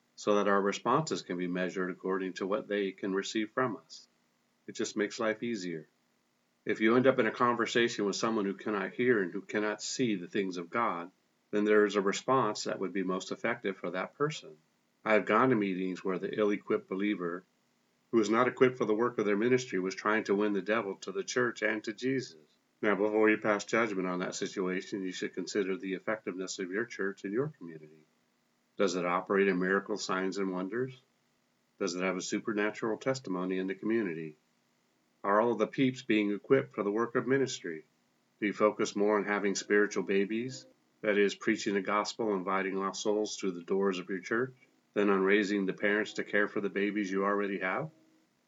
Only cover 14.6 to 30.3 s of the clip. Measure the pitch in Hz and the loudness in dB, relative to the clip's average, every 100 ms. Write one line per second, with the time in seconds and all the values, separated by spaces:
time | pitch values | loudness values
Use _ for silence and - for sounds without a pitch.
14.6 | _ _ _ _ 110 107 98 110 131 120 | _ _ _ _ 2 2 4 6 6 4
15.6 | 101 92 92 90 98 90 98 95 104 101 | 2 0 -2 -4 -4 -4 -2 0 0 0
16.6 | - 107 - 95 104 101 87 85 - _ | 0 -2 -2 -2 -2 -2 -4 -6 -10 _
17.6 | _ _ _ _ _ 117 101 113 127 127 | _ _ _ _ _ 2 4 4 2 4
18.6 | 131 127 104 107 120 120 101 101 117 127 | 4 4 0 0 0 0 0 2 2 2
19.6 | 127 95 92 92 104 107 98 101 107 101 | 0 -4 -4 -2 0 0 2 2 2 0
20.6 | 92 110 101 92 - 95 92 - 120 113 | 0 -2 -2 -8 -8 -6 -4 -2 -2 0
21.6 | 107 110 107 104 127 135 - 80 - _ | -2 -2 -6 -6 -2 -2 -4 -12 -20 _
22.6 | _ _ 110 101 107 107 110 107 113 104 | _ _ 0 2 2 4 4 4 2 0
23.6 | - 113 113 95 92 90 92 - 98 - | 0 0 0 0 -2 -2 -4 -4 -6 -2
24.6 | 92 92 - 104 92 90 101 - 80 110 | -2 -2 -4 -6 -6 -6 -6 -6 -4 -2
25.6 | 95 95 95 90 - 107 - 92 92 - | -2 -2 -4 -6 -4 -6 -6 -8 -8 -6
26.6 | 92 98 117 - 98 98 98 104 151 156 | -6 -4 -4 -4 -6 -6 -4 -4 -4 -6
27.6 | 85 80 76 78 _ _ _ _ _ _ | -14 -16 -18 -20 _ _ _ _ _ _
28.6 | _ - 101 90 87 90 - 98 98 90 | _ -2 -2 0 -2 -2 0 2 4 2
29.6 | 92 98 98 101 - 92 95 | 2 0 -2 -6 -4 -2 -2